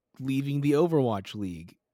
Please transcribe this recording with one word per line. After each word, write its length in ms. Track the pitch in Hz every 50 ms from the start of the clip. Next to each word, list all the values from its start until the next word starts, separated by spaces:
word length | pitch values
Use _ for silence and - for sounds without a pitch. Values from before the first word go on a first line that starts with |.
| _ _ _ -
leaving 420 | 127 135 135 135 139 143 143 143
the 100 | 143 147
Overwatch 640 | 143 147 175 170 165 143 127 117 107 98 - - -
League 400 | 107 101 92 85 80 85 - - _ _ _